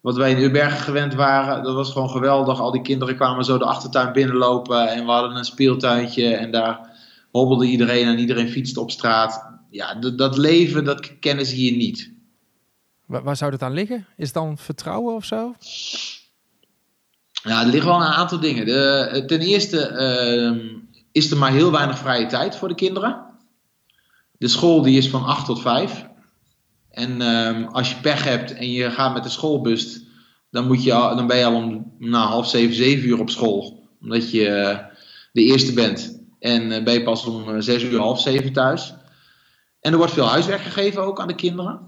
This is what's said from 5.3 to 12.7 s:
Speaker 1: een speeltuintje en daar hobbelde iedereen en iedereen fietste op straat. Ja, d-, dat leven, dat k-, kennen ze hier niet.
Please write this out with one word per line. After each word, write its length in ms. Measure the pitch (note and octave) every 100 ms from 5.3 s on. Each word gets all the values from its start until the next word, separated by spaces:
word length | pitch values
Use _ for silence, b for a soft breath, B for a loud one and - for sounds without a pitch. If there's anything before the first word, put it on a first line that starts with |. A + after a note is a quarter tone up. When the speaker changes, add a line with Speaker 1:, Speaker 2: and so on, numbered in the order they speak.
| B2
Speaker 1:
een 100 | A#2+
speeltuintje 920 | - C3 C3 C3 A#2+ A#2 - A#2+ A2
en 160 | A2+
daar 380 | A2+ A2+ A#2 B B B B B
hobbelde 340 | - C3 B2 B2
iedereen 420 | B2 A#2 B2 A#2+
en 120 | A#2
iedereen 300 | A#2+ A#2+ A#2
fietste 300 | B2 B2+ B2
op 120 | A#2
straat. 540 | - A#2+ A2+ A2 - - - _
Ja, 300 | G2+ F2 A2
d-, 180 | B2 B2
dat 200 | C3+ C3
leven, 460 | D3+ E3+ E3 D3
dat 160 | C#3 C#3
k-, 160 | - -
kennen 260 | D3+ C#3+ C3
ze 100 | B2+
hier 200 | B2+ A#2+
niet. 340 | G#2+ - - - _ _ _ _ _